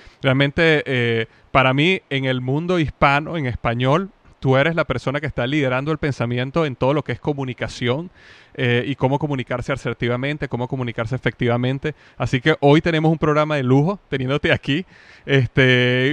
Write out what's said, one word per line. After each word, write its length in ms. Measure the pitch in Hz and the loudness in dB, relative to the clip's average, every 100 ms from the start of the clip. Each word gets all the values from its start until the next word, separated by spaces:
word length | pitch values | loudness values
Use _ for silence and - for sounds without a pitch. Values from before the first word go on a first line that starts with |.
| - _ | -20 _
realmente, 600 | 135 131 143 151 165 151 | 0 2 2 2 2 2
eh, 420 | - 127 117 113 113 _ _ | 0 -2 0 -2 -4 _ _
para 220 | 139 131 | 2 4
mí 300 | 135 160 190 - | 4 2 0 -4
en 160 | 135 131 | -4 -2
el 160 | 127 | -2
mundo 360 | 127 143 175 180 | -2 -4 -2 -2
hispano, 600 | 147 - 147 139 151 165 | -2 0 2 2 -2 -4
en 80 | 131 | -4
español, 640 | 117 120 117 127 156 196 - - _ | -4 -4 -2 0 0 -2 -12 -20 _
tú 140 | 135 131 | 0 2
eres 160 | 147 | 2
la 100 | 165 | 0
persona 360 | 147 123 - 143 | -2 -4 -4 -4
que 60 | 147 | -6
está 200 | - 123 | -4 -2
liderando 440 | 151 131 127 143 | 0 0 -2 -2
el 60 | 156 | -2
pensamiento 720 | 147 127 120 120 131 170 156 | -4 -2 -4 -2 -2 -2 -2
en 100 | 123 | 0
todo 160 | 131 | 0
lo 100 | 147 | 0
que 100 | - | -2
es 60 | 123 | -6
comunicación, 920 | 156 143 131 120 113 - 120 135 180 - - - _ | -4 -4 -6 -8 -10 -4 -2 -2 -6 -18 -20 -20 _
eh, 320 | - 127 120 | -4 0 0
y 100 | 123 | -2
cómo 240 | 135 127 139 | -2 -2 -2
comunicarse 540 | 151 135 120 123 117 | -2 -6 -6 -6 -6
asertivamente, 760 | 135 123 117 120 120 135 151 139 | -6 -6 -4 -2 -2 -4 -6 -6
cómo 200 | 120 120 | -6 -6
comunicarse 480 | 135 120 113 113 127 | -6 -6 -6 -6 -4
efectivamente. 760 | 127 - 120 120 123 135 151 - - - | -4 -2 0 0 0 -2 -6 -10 -16 -8
Así 240 | 127 131 | -2 0
que 120 | 160 156 | 2 4
hoy 220 | 143 156 | 6 4
tenemos 280 | 170 156 160 | 4 2 2
un 60 | 165 | 2
programa 400 | 156 147 151 151 | 2 2 0 0
de 60 | |
lujo 360 | 123 135 156 202 _ | 2 4 2 -2 _
teniéndote 420 | 139 127 147 175 | -6 -2 -2 0
aquí. 320 | 127 - 143 185 - - - | 0 0 -4 -4 -14 -20 -16
Este, 880 | - 139 120 - 131 127 123 127 131 | 0 2 2 4 4 4 4 2 0